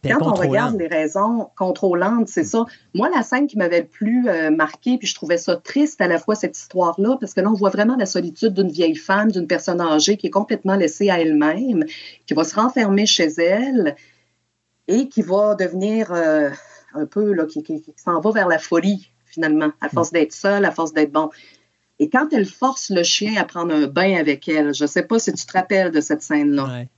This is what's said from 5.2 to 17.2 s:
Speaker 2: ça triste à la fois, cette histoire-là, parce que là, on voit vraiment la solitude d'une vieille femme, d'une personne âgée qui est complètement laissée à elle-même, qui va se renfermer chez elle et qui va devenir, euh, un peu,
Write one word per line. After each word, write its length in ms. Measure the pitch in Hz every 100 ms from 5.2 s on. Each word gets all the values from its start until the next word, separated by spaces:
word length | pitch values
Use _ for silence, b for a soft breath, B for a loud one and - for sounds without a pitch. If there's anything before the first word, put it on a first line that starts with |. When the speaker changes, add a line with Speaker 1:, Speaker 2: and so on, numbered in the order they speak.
| 160 170
Speaker 2:
ça 200 | - 180
triste 440 | - 277 302 -
à 60 | 180
la 120 | 170
fois, 160 | - 214
cette 200 | 170 -
histoire-là, 640 | - 185 175 170 208 262
parce 140 | 214
que 80 | -
là, 80 | 196
on 40 |
voit 140 | 214 196
vraiment 280 | 190 214 254
la 100 | 190
solitude 480 | 180 175 151 226
d'une 160 | 185 190
vieille 260 | 156 165 156
femme, 340 | - 196 220
d'une 160 | 196 160
personne 320 | 175 - 175
âgée 360 | 170 156 151 208
qui 120 | -
est 20 |
complètement 460 | 196 208 214 190 196
laissée 340 | 165 - 202
à 100 | 180
elle-même, 640 | 160 151 147 170 262 196 156 B B B
qui 80 | -
va 120 | 151
se 100 | 160
renfermer 500 | - 240 254 214 196
chez 240 | 214 - 165 156
elle 520 | 170 202 262 254 160 - b b b b _ _ _ _ -
et 200 | 208 269
qui 120 | 226
va 340 | 170 190 214
devenir, 580 | 202 185 180 202 220 202
euh, 360 | 175 160 156 143 - B B B
un 100 | 147
peu, 300 | 151 202